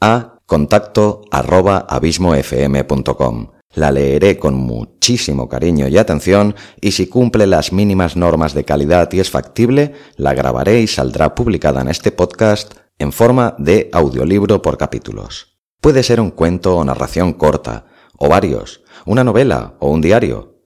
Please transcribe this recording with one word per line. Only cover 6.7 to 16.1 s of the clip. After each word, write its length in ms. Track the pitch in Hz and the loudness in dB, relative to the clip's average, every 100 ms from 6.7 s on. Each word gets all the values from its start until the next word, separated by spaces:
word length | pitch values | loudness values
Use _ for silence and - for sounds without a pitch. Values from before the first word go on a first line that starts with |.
| _ | _
y 100 | 101 | -4
si 140 | - 92 | -2 -2
cumple 400 | 123 123 110 98 | 0 0 2 2
las 260 | 87 - | 2 0
mínimas 420 | 92 104 92 87 | 0 0 0 -2
normas 380 | 87 87 80 78 | 0 0 2 0
de 140 | 69 - | -2 -2
calidad 440 | 73 73 87 80 | -2 2 2 2
y 80 | 90 | 0
es 100 | 95 | -2
factible, 640 | - - - 113 139 147 139 - - | -4 -6 -2 0 2 0 -4 -18 -4
la 180 | 69 | -2
grabaré 480 | 65 64 60 80 117 | 0 -2 -2 2 2
y 40 | 110 | 2
saldrá 480 | - 65 60 78 | -2 -4 0 -2
publicada 460 | - 120 87 76 65 | 0 -2 -2 0 -2
en 80 | 65 | -2
este 240 | 82 - | -4 -4
podcast 600 | - 90 - 110 104 - - _ - | -2 -2 0 0 0 -4 -20 _ -8
en 140 | 71 | -6
forma 420 | - 117 127 120 - | 2 2 4 0 -2
de 320 | 71 101 - | 2 2 2
audiolibro 640 | 85 73 64 71 101 98 101 | 0 0 0 0 0 2 0
por 160 | 78 69 | 0 -4
capítulos. 800 | 71 60 - 50 50 - - _ _ _ | -4 -8 -10 -14 -14 -18 -20 _ _ _
Puede 220 | 147 135 | 2 4
ser 180 | 123 | 4